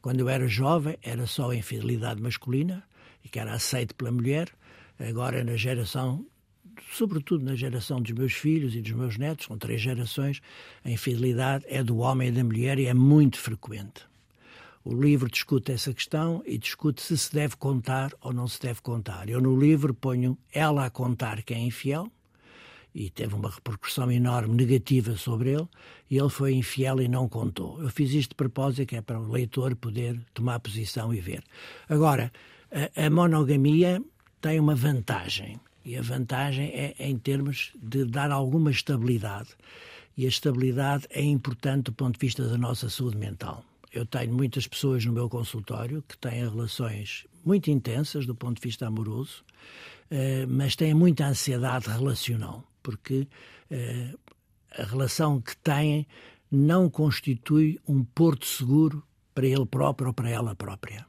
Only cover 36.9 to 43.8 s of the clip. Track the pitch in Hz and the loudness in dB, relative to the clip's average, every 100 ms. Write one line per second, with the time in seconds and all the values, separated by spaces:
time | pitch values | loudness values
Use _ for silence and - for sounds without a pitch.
36.9 | - 139 127 139 139 139 135 - 254 117 | -6 -4 -4 -2 0 -2 -4 -8 -10 -4
37.9 | 131 127 135 143 143 131 156 151 131 - | -2 0 0 0 0 2 4 4 2 0
38.9 | 135 120 120 104 101 107 - - - - | 0 2 0 0 -8 -12 -18 -20 -20 -20
39.9 | - - - 131 - 147 123 131 123 135 | -20 -16 -2 -2 0 0 2 2 2 2
40.9 | 143 - - 147 143 127 120 139 139 123 | 0 -2 -2 2 2 0 -4 -2 0 -2
41.9 | 113 131 113 131 113 120 120 120 120 117 | -2 -2 0 -2 -2 -2 0 -2 -2 -6
42.9 | - 123 104 107 95 - - - _ | -4 -4 -4 -6 -8 -10 -12 -16 _